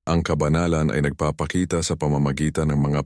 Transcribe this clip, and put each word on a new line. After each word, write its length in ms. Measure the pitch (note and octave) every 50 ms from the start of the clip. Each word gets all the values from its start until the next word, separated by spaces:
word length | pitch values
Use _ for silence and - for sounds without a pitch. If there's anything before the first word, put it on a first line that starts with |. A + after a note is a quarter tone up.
| -
Ang 160 | - E2+ E2+ D#2+
kabanalan 720 | - E2 D2 D2+ D2 D#2 E2 F2 E2+ E2 D#2 D#2+ D2 -
ay 80 | C#2+ C#2+
nagpapakita 800 | D2 C2+ - D#2 D2+ D2+ - D2+ - - F2+ F#2 E2+ F2 E2+ E2
sa 160 | - E2 D2+
pamamagitan 720 | D#2 D2 D2 C#2+ C#2+ C#2 C#2 C#2+ D2+ D#2 D2 E2 D#2 D2+
ng 80 | C#2+ C#2+
mga 220 | C#2+ C#2+ D2 D2 D2